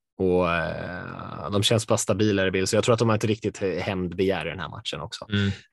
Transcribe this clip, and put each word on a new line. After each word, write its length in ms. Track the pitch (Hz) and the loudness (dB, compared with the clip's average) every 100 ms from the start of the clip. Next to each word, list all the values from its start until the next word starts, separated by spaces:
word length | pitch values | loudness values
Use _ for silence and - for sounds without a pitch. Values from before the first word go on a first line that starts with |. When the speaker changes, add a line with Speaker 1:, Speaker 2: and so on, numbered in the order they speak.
| _ - | _ -2
Speaker 1:
och, 340 | 92 90 87 | 2 2 2
eh, 1000 | 85 82 80 85 90 92 90 - 82 76 | 0 -2 -6 -8 -10 -12 -12 -12 -10 -4
de 120 | 101 | 0
känns 240 | 101 113 - | 2 2 2
bara 100 | 107 | -2
stabilare, 540 | - 95 107 98 95 | 0 2 4 4 4
Bills. 180 | 95 95 | 2 4
Så 60 | 107 | 2
jag 80 | |
tror 100 | 123 | 4
att 60 | 117 | 4
de 100 | 117 | 4
har 60 | 107 | 2
ett 80 | |
riktigt 340 | 110 104 101 - | 2 0 -2 -4
hämndbegär 880 | 98 85 98 95 90 87 95 90 82 | -4 -2 -4 -2 -4 0 0 0 -4
i 40 | |
den 100 | 76 | -6
här 100 | 76 | -10
matchen 320 | - - 76 | -10 -10 -10
också. 240 | 73 - - | -10 -12 -4
Speaker 2:
Mm. 220 | 101 101 92 - | 0 0 -2 -12